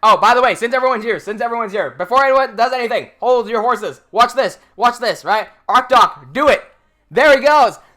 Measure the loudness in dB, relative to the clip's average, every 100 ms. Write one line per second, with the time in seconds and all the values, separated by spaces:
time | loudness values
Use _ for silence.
0 | 4 4 4 2 2 0 -4 -2 -2 -2
1 | -4 -6 -6 -8 -6 -6 -6 -6 -6 -6
2 | -2 0 2 2 0 -2 -2 -2 -4 -6
3 | -8 _ 0 0 0 -4 -2 -4 -6 -12
4 | _ -2 0 0 -4 -4 _ _ -2 -2
5 | -6 -6 -4 -4 -4 _ _ -2 2 2
6 | 2 0 -12 -4 0 0 -2 _ _ _
7 | _ 0 4 4 4 4 2 0 _